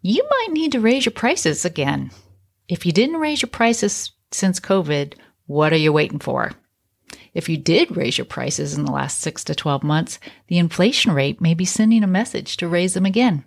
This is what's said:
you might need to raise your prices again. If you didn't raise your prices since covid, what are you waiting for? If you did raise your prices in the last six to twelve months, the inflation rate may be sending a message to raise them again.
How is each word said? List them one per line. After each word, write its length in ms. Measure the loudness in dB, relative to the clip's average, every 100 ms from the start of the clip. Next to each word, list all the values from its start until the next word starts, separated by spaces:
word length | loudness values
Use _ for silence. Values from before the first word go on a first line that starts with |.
you 260 | 0 0 2
might 220 | 0 0
need 200 | 0 0
to 80 | 2
raise 240 | 2 2
your 80 | 0
prices 520 | 0 -2 0 0 -2
again. 460 | -4 -2 -2 -2 -6 -12 _ _ _ _ -8
If 180 | -4 0
you 60 |
didn't 280 | 2 2 0
raise 220 | -2 -2
your 80 | -6
prices 600 | 0 2 2 -2 -4 -8 -14 _
since 260 | -2 0 -2
covid, 560 | 0 0 0 -2 -4 -10 _ _ -4
what 260 | 0 4
are 40 | 4
you 160 | 4
waiting 260 | 4 2 -2
for? 320 | -4 -2 -4 -8 _ _ _ _ -20 -20 -10
If 160 | -8 -4
you 80 | -2
did 400 | 2 2 2 0
raise 220 | -2 -4
your 60 |
prices 500 | -6 -8 -6 -6 -6
in 100 | -4
the 80 | -4
last 280 | -4 -4 -6
six 240 | -8 -8
to 100 | -8
twelve 300 | -4 -2 -2
months, 340 | 0 0 -2 -8 -18 -20 _
the 100 | 0
inflation 540 | 2 2 2 2 2
rate 280 | 2 0 0
may 140 | 0
be 100 | 2
sending 380 | 0 2 4 4
a 60 | 4
message 480 | 2 0 -6 -8 -6
to 120 | -2
raise 260 | 0 0
them 120 | 2 0
again. 380 | 4 2 2